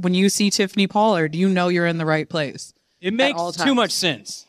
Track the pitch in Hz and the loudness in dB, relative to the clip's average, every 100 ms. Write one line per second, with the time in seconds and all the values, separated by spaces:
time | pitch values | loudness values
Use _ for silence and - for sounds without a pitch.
0 | 180 180 196 - 202 - 196 208 190 208 | 0 2 2 2 0 0 0 0 0 2
1 | 220 185 156 160 190 185 180 175 170 165 | 2 2 0 0 0 2 0 0 0 0
2 | 156 156 - 165 139 - - _ _ _ | -2 -2 -2 -6 -6 -8 -18 _ _ _
3 | 185 226 269 170 175 165 269 247 208 - | -4 0 0 0 -4 -2 0 2 0 0
4 | 180 120 - - | -2 -4 -8 -18